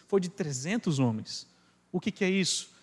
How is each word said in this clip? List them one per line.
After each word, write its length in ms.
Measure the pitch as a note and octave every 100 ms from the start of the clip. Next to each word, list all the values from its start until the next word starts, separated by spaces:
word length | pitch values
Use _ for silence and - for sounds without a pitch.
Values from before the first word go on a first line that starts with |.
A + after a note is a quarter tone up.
| -
foi 120 | G3
de 100 | F3+
trezentos 720 | - E3 C3 C#3+ A3+ G#3 C#3
homens. 480 | B2+ A2 - - - _ _ _ _
O 80 | F#3
que 120 | G#3+
que 120 | -
é 60 | F#3+
isso? 440 | F#3+ F3+ - - -